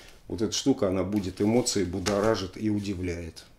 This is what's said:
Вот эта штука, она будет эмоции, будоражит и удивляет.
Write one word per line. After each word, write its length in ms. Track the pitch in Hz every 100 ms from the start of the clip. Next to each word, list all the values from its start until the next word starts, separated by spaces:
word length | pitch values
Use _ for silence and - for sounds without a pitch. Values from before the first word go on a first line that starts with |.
| - - -
Вот 120 | 92
эта 120 | 107
штука, 360 | - - 131 98
она 140 | 95
будет 400 | 90 104 92 92
эмоции, 420 | 104 117 123 107
будоражит 720 | 92 95 90 101 107 110 92 -
и 140 | 107
удивляет. 720 | 104 101 92 90 82 85 - -